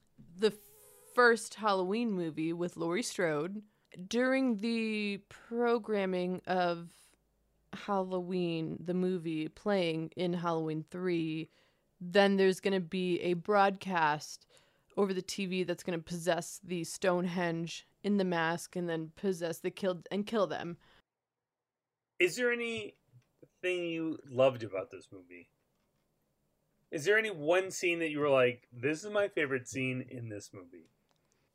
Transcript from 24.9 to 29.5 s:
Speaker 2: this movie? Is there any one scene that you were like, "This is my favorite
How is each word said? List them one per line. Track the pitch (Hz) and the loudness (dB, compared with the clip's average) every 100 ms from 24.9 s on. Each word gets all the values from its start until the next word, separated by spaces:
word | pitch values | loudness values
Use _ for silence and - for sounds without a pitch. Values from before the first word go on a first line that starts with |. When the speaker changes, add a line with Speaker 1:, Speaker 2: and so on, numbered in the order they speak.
Speaker 2:
this | 92 - | -12 -18
movie? | 98 87 87 82 _ _ _ _ _ _ _ _ _ _ _ _ _ _ | -20 -20 -20 -20 _ _ _ _ _ _ _ _ _ _ _ _ _ _
Is | 160 | -2
there | 147 214 | 4 4
any | 220 | 2
one | 175 147 180 190 | -2 2 2 2
scene | - 180 170 | -2 -2 0
that | 160 | -2
you | 147 | 0
were | 147 | 4
like, | 135 123 120 _ | 6 6 2 _
"This | 123 131 156 | -6 -4 -2
is | 208 | -2
my | 208 202 | -2 0
favorite | - 135 | 0 0